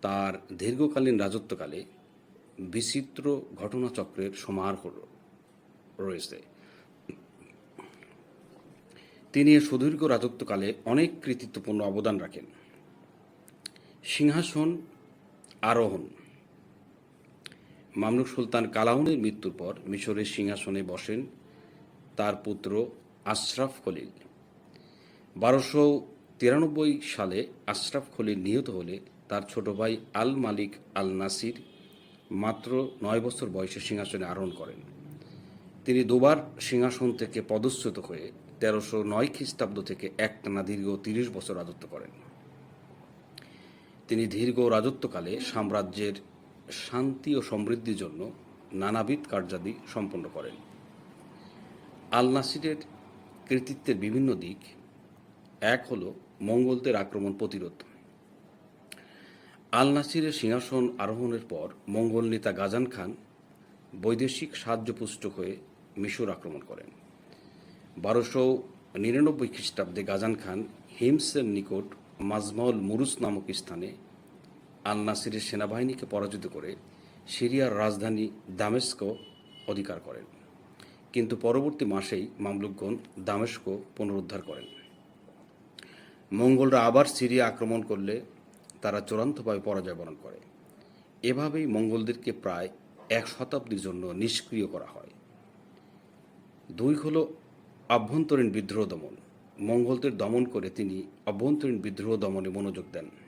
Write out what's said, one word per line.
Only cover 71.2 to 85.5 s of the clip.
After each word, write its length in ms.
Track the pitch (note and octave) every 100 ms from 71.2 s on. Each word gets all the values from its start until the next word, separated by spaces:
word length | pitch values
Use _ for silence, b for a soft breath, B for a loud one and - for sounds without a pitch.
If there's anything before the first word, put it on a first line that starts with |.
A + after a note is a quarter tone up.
| - D3 A#2+ G2+
নিকট 300 | F#2+ F#2+ G2+ - - -
মাজমাউল 540 | G2+ G#2+ G#2 G#2 B2 A2+
মুরুস 340 | G2 G#2+ C3 -
নামক 260 | A2+ G2+ F#2+ F#2+
স্থানে 280 | - F2 F#2+ - - - - - - - - -
আল 140 | G2+ G#2
নাসিরের 420 | G#2 G#2 - G#2+ G#2+
সেনাবাহিনীকে 560 | G#2 G#2 A2 B2+ C3 A#2
পরাজিত 380 | G2+ G2+ G2+ F#2
করে 220 | D2+ D2 - - B B B -
সিরিয়ার 440 | - A#2+ C3+ C3 G#2
রাজধানী 480 | G#2+ G2 A2 G#2+ G#2+ - - F#2
দামেস্ক 420 | G#2 A#2+ B2 - G2+ A2+ - - - - -
অধিকার 300 | G2+ F#2+ F2
করেন, 260 | - A#1+ A1 - - - - - B B -
কিন্তু 240 | B2 A2+ A#2
পরবর্তী 480 | A#2 B2 D3 D3
মাসেই 400 | A#2 G2 G2 G2+ G2+ -
মামলুকগণ 560 | G2+ G2+ G2+ G2 G2 A2+ - - F#2+
দামেস্ক 360 | G2+ A2+ - - G2 -
পুনরুদ্ধার 480 | - G#2 G2+ F2 F#2+
করেন। 240 | F2 C#2+ - - - - - - - - -